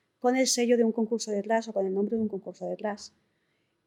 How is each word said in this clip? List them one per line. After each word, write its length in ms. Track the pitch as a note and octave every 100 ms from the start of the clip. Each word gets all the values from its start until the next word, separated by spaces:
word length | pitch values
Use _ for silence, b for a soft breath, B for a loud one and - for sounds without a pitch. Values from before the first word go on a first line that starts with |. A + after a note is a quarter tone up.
| _ _
con 160 | B3 C4
el 120 | B3+
sello 300 | - A#3+ A#3+
de 60 |
un 80 | A3+
concurso 400 | A3 A3 A3+ G#3+
detrás 360 | G#3 G3+ A3+ A3+
o 60 |
con 120 | G3+ F#3+
el 80 |
nombre 220 | F#3+ G#3 A3+
de 60 |
un 60 | G#3+
concurso 380 | G3 - F#3 F3+
detrás. 440 | F3+ G#3+ G3+ - _ _ _ _ _ _ _